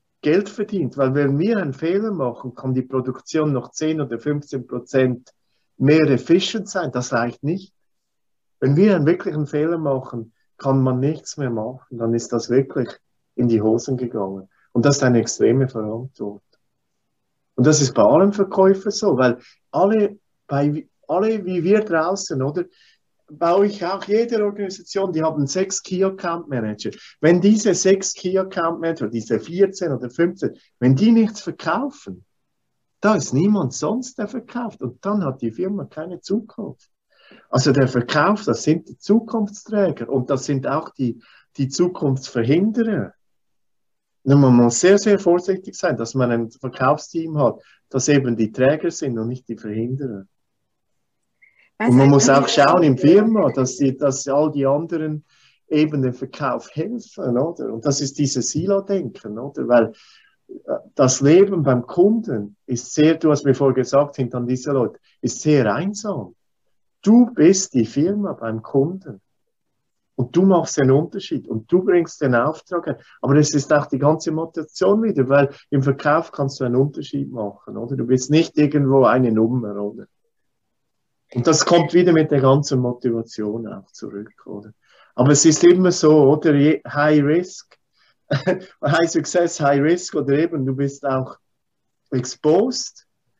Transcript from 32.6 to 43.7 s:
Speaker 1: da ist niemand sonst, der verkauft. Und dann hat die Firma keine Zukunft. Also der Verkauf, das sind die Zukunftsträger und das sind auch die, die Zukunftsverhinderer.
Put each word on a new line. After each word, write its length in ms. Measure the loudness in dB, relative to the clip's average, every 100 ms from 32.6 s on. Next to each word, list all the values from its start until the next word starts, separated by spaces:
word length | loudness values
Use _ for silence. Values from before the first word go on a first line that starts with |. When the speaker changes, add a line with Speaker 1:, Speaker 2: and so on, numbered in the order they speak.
| _ _ _ _
Speaker 1:
da 140 | 0 0
ist 180 | 0
niemand 400 | 0 2 2 -2
sonst, 440 | -4 -6 -6 -8 -10
der 120 | -10
verkauft. 520 | -10 -12 -10 -10 -10
Und 240 | -12 -10 -6
dann 200 | -4 -4
hat 160 | -4
die 100 | -8
Firma 320 | -6 -6 -6
keine 380 | -10 -12 -14 -12
Zukunft. 680 | -6 -6 -6 -14 -14 -16 _ _ _ _ _ -20 _
Also 240 | -2 0
der 160 | 2 2
Verkauf, 560 | 0 -2 0 0 0 -2
das 180 | -4
sind 240 | 0 -2 -4
die 100 | -10
Zukunftsträger 1120 | 0 0 0 -6 -6 -8 -8 -2 -2 -2 -4
und 220 | -4 -2
das 160 | -4 -2
sind 200 | -4 -4
auch 260 | -6 -6
die, 300 | -6 -6 -6 _ _ _ -6
die 100 | -6
Zukunftsverhinderer. 1400 | -2 -2 -2 -2 -2 -4 -4 0 2 0 0 -2 -2 -6 -12 _ _ _ _ _